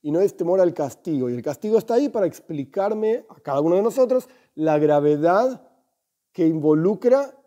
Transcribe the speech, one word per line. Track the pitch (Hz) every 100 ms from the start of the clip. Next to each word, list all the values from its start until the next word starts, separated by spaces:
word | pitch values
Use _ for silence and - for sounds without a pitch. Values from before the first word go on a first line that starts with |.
y | 151
no | 160
es | 196 196
temor | 170 190
al | 180
castigo. | - 139 - - 147 123
Y | 123
el |
castigo | 131 139 214 220
está | 220 233
ahí | 285
para | 233 180
explicarme | - - 151 131 196 202 214 214 233 -
a | -
cada | - 139
uno | 160 180
de |
nosotros | 220 254 254 254 - _ _ -
la | 156 151
gravedad | 151 147 147 147 165 190 254 254 _ _ _ _ _ _ _
que | - 165
involucra | 160 151 151 175 208 247 262 277 -